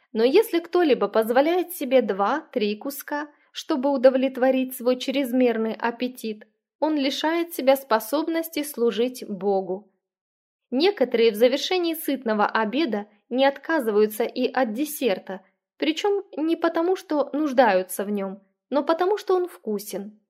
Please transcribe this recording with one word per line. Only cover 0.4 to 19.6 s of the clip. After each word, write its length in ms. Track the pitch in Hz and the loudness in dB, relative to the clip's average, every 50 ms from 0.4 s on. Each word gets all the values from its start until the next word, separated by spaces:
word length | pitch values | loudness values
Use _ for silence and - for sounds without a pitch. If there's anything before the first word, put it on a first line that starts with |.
| - - - 339 | 4 4 0 -4
кто-либо 480 | 339 - - 359 359 302 247 190 202 202 | -2 0 0 2 4 4 2 2 2 0
позволяет 640 | - 220 226 220 233 247 285 320 349 359 339 349 - | 2 0 2 2 4 2 4 4 2 0 -2 -4 -6
себе 280 | - 294 247 262 262 | -8 -2 2 2 2
два-три 760 | 226 208 202 185 202 202 254 311 311 - - 254 208 208 214 | 2 2 0 -2 0 0 -2 -2 -6 -6 -4 -2 -2 -2 -2
куска, 520 | 214 - 285 277 - - - 302 294 302 294 _ _ _ _ - | -4 -8 -10 -10 -10 -10 -8 -8 -8 -8 -10 _ _ _ _ -16
чтобы 380 | - - - 320 269 247 285 | -12 -6 -4 -4 -2 0 0
удовлетворить 840 | 285 269 240 262 262 269 254 269 262 247 240 262 262 262 262 254 - | 2 6 6 6 6 6 2 0 0 2 2 2 4 2 0 -2 -6
свой 220 | - 226 240 254 254 | -2 0 0 0 0
чрезмерный 760 | - - 247 269 285 240 233 262 254 240 226 220 220 220 214 | -2 -2 -2 -2 -2 0 2 2 4 4 2 0 -2 -4 -4
аппетит, 720 | - - 233 240 240 254 247 254 - - 220 214 214 - - _ _ _ _ _ _ | -4 -4 -4 -4 -4 -6 -6 -6 -8 -10 -10 -10 -10 -14 -20 _ _ _ _ _ _
он 180 | - 311 311 | 0 0 0
лишает 580 | 294 262 269 269 - - 302 330 339 330 339 - | 0 0 0 -2 -2 -2 0 0 0 -2 -4 -4
себя 220 | - 262 254 269 | 0 4 4 4
способности 840 | 269 - - 277 269 - - - 302 320 320 330 330 330 - - 294 294 | 4 2 0 0 0 0 0 -2 -2 0 -2 -2 -4 -4 -4 -6 -6 -6
служить 640 | 294 - - 233 233 208 202 233 254 254 - - - | -6 -4 -2 0 0 2 0 -2 -2 -4 -6 -10 -10
Богу. 640 | 208 180 185 202 196 190 190 175 185 196 - _ _ _ _ _ _ _ _ _ _ _ _ _ _ _ _ _ | -8 -4 -2 0 0 0 0 -2 -6 -8 -10 _ _ _ _ _ _ _ _ _ _ _ _ _ _ _ _ _
Некоторые 600 | - 254 320 381 403 - 269 240 - 226 233 226 208 | -2 0 2 2 2 0 0 0 2 2 2 2 4
в 20 | |
завершении 600 | 208 233 254 240 294 294 - 370 370 349 330 330 | 4 4 4 4 2 -2 -2 -2 0 0 -2 -2
сытного 520 | 320 - - 277 262 254 233 214 208 208 | -4 -4 -4 -4 -2 -2 -2 0 0 0
обеда 600 | - - 220 220 214 220 277 330 262 208 208 208 - _ _ _ - | 0 0 0 -2 -2 0 -2 -2 -2 -2 -4 -6 -10 _ _ _ -6
не 160 | 233 254 269 | -2 2 2
отказываются 800 | 277 277 277 - - 320 320 240 220 208 208 214 214 214 - 233 | 2 0 -2 -4 -4 -2 -2 0 0 2 2 2 2 0 -2 -4
и 220 | - - 247 254 - | -4 -2 -2 -4 -2
от 220 | - - 269 - 208 | 0 -2 -2 -2 -2
десерта, 680 | 233 302 302 - - 277 233 185 190 - - 190 190 - _ _ _ _ _ _ | -4 -6 -6 -4 -2 -2 -2 -2 -2 -4 -10 -12 -12 -14 _ _ _ _ _ _
причём 480 | - - 294 311 - - 415 403 403 392 _ - | -4 -4 -2 -2 0 -2 -2 -2 -2 -4 _ -8
не 200 | - 302 320 330 | -4 -2 -2 0
потому, 380 | 330 - 330 330 330 330 349 381 | 0 0 -2 0 0 0 0 -2
что 360 | 370 - - 311 294 277 - - | -2 -4 -2 -2 -2 -2 -2 -2
нуждаются 720 | 285 311 294 254 233 262 220 190 185 185 - - - 202 | -4 -2 0 2 4 4 4 4 2 0 -4 -6 -8 -6
в 60 | 196 | -4
нём, 320 | 208 202 190 196 190 208 _ _ _ _ _ _ | -4 -4 -6 -6 -10 -12 _ _ _ _ _ _
но 140 | 254 277 277 | -2 -2 0
потому, 320 | - 330 330 359 370 427 | 0 0 0 0 0 0
что 180 | 403 - - 381 | 0 0 0 0
он 140 | 370 359 349 | 0 0 -4
вкусен. 720 | - - | -8 -10